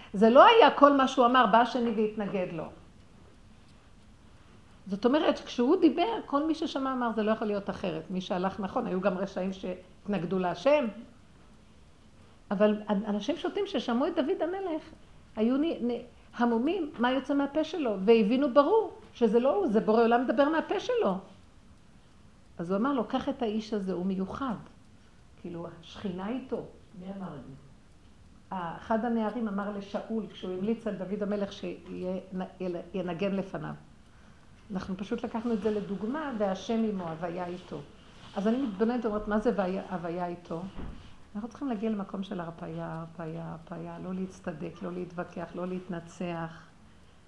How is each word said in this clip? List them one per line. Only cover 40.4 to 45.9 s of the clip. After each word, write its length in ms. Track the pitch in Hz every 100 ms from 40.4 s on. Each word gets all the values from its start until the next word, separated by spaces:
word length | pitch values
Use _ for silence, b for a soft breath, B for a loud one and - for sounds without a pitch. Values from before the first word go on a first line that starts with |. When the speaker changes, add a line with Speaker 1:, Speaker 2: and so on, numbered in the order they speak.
| - 165 190 B B B B B -
Speaker 1:
אנחנו 140 | 208 233
צריכים 180 | - 277
להגיע 220 | 214 220
למקום 340 | 208 196 196
של 160 | 190 185
הרפאיה, 600 | 165 165 170 165 165 160
הרפאיה, 520 | 165 165 160 165 165
הרפאיה, 480 | 160 165 170 170 170
לא 140 | 175
להצטדק, 680 | 185 185 - 185 151 170 160
לא 100 | 185
להתווכח, 560 | 180 175 170 170 180 170
לא 120 | 175 180
להתנצח, 1000 | 185 185